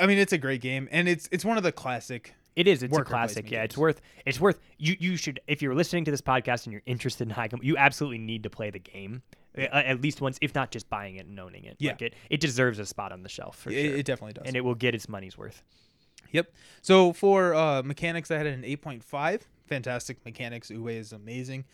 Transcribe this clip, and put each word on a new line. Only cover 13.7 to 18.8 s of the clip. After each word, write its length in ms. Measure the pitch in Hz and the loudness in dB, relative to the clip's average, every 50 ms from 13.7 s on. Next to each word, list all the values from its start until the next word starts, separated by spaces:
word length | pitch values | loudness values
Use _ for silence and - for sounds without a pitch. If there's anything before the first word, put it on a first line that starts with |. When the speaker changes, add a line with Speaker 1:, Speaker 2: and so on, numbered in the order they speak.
| 107 139 147 | -4 -2 -2
Speaker 2:
sure. 80 | 151 139 | 0 0
Speaker 1:
it 80 | 143 135 | -2 -2
definitely 280 | 139 127 - 107 107 104 | -2 -4 -4 -6 -14 -14
does. 100 | - - | -12 -10
Speaker 2:
And 80 | 131 131 | -4 -4
it 40 | 127 | -2
will 140 | 127 123 120 | 0 0 0
get 180 | 110 127 123 117 | 2 0 0 0
its 120 | 107 - | 0 -6
money's 300 | - 107 98 95 92 - | -10 -12 -12 -12 -14 -16
worth. 260 | - 104 107 - - _ _ _ _ _ _ _ _ _ _ _ - _ - | -16 -16 -16 -16 -18 _ _ _ _ _ _ _ _ _ _ _ -20 _ -2
Speaker 1:
Yep. 200 | - 165 170 - _ - - - - - | -2 -2 -2 -2 _ -20 -20 -20 -20 -8
So 320 | - - 190 190 185 175 170 | 4 8 10 10 10 8 6
for, 420 | - 202 196 196 190 185 175 160 | 4 6 6 6 8 6 6 4
uh, 260 | 156 160 151 139 135 131 | 4 4 4 2 2 0
mechanics, 460 | 139 143 - 170 170 165 170 - - | -2 -4 -4 -2 -2 -2 -4 -4 -2
I 60 | 160 | -2
had 100 | 151 151 | -2 0
an 180 | 147 135 127 120 | -2 -4 -6 -6
eight 160 | 123 143 147 | -6 -8 -8